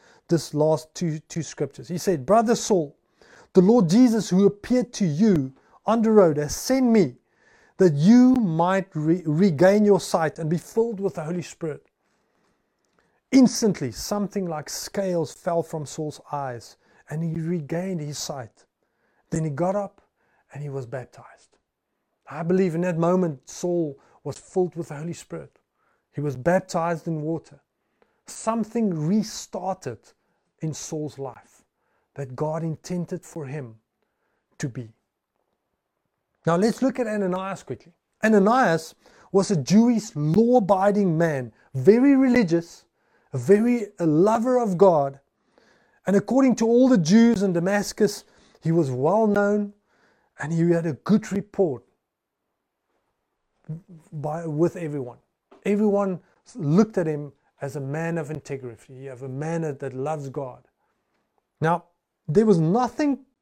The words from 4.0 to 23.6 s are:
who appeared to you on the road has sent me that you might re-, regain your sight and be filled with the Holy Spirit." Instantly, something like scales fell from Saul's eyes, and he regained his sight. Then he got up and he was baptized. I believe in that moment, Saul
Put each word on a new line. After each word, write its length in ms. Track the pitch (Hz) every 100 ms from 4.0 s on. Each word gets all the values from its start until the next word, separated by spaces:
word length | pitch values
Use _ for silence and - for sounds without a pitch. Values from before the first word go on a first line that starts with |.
| 254 220 -
who 160 | 180
appeared 480 | 202 202 - 247 247
to 120 | - 185
you 460 | 147 220 170 131 - _ _ -
on 160 | 233
the 80 | 226
road 260 | 214 175 147
has 200 | 147 -
sent 300 | - 262 247
me 320 | 226 147 - _ _ _ _ _ -
that 180 | 190
you 400 | 143 170 247 254
might 540 | 254 202 160 175 190 185
re-, 280 | 156 151 180
regain 600 | 160 151 202 143 185 208
your 160 | 208 196
sight 400 | - 185 156 151
and 100 | 156
be 80 | 170
filled 400 | - 233 233 196
with 160 | 196
the 100 | -
Holy 180 | 156 180
Spirit." 440 | - - 165 139 _ _ _ _ _ _ _ _ _ _ _ _ _ _ _
Instantly, 640 | 269 247 - 220 - 131
something 540 | - - 208 196 208 180
like 220 | 156 -
scales 640 | - - - 190 175 151
fell 300 | - 185 170
from 240 | 165 160 143
Saul's 340 | - 151 - -
eyes, 460 | 147 135 120 - _ _ _ -
and 120 | 151
he 180 | 165 160
regained 600 | 160 175 139 165 190 180
his 180 | 147 143
sight. 460 | - 143 117 _ _ _ _ _ _ _ _
Then 140 | 165
he 60 | 156
got 260 | 139 175 202
up 240 | 196 _ _ _ _ _ _
and 100 | 143
he 60 | 147
was 180 | 135 120
baptized. 720 | 131 120 - - - _ _ _ _ _ _ _ _ -
I 140 | 147
believe 320 | 165 185 190
in 60 | 160
that 180 | 180 165
moment, 500 | 170 185 175 135 -
Saul 520 | -